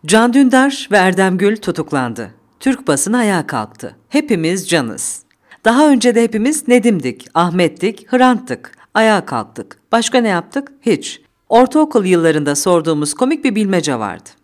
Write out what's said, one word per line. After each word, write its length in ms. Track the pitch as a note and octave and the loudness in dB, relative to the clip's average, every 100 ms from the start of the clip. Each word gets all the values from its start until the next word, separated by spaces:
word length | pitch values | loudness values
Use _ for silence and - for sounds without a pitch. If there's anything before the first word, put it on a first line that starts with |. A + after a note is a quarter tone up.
| D#3 | 2
Can 260 | A3 A#3+ | 2 4
Dündar 560 | B3 C4 C4 C4+ C4+ - | 4 4 4 2 -2 0
ve 40 | G3+ | 2
Erdem 420 | F#3 F#3 F#3+ F3+ | 2 2 0 2
Gül 180 | G3+ G#3+ | 0 -2
tutuklandı. 720 | F#3+ E3 - C#3+ B2 A2 G#2 _ _ _ | -6 -6 -4 -4 -4 -8 -14 _ _ _
Türk 280 | C4 C4 - | -4 -2 -2
basını 300 | C#3 G3 A#3+ | -2 0 0
ayağa 280 | G#3+ F#3 D3 | 0 -2 -4
kalktı. 500 | B2+ G#2+ - - - _ | -8 -8 -12 -18 -18 _
Hepimiz 600 | C#4+ D4 G3 D#3+ F#3 - | -4 -2 -2 -2 -4 -2
canız. 540 | E3+ A#2 F#2 - - _ _ _ - | -2 -2 -8 -10 -12 _ _ _ -2
Daha 240 | A3 A#3+ D4+ | 0 4 4
önce 260 | C4 A#3+ | 4 2
de 80 | A3+ | 2
hepimiz 460 | A3+ A3 A#3+ D4+ - | 0 0 -2 -2 2
Nedim'dik, 580 | B3 A3+ F#3+ B2+ B2 - | 2 4 0 -4 -10 -6
Ahmet'tik, 800 | D#3+ F3 F3+ E3+ - F#3 A3 - | 0 0 2 0 0 -6 -6 -4
Hrant'tık. 680 | B3+ B3+ A#3+ - B2 - _ _ | 2 4 2 -4 -10 -10 _ _
Ayağa 320 | G#3+ A3 G3+ - | 0 2 0 -2
kalktık. 520 | A#2 G#2 - - - _ | -8 -8 -14 -16 -18 _
Başka 260 | A3+ A3+ B3 | -2 0 0
ne 100 | A3+ | 0
yaptık? 440 | F3 E3+ C#4 C#4 _ | -2 -4 -10 -10 _
Hiç. 380 | A#3 F3+ - - _ _ _ | -2 -2 -4 -18 _ _ _
Ortaokul 560 | A3+ B3+ D#4 D4+ B3+ | 0 2 0 0 0
yıllarında 500 | F#3 F3+ E3 D3+ C#3+ | 2 2 2 0 -2
sorduğumuz 600 | C#3+ F#3+ E3+ D#3 D3+ D3 | -2 0 0 0 -2 -4
komik 300 | - B3+ D#4 | -2 -2 -2
bir 100 | C4+ | -2
bilmece 440 | G#3+ G3+ F#3 D3 B2 | -2 0 -2 -2 -4
vardı. 300 | G#2 E2+ - _ | -6 -8 -18 _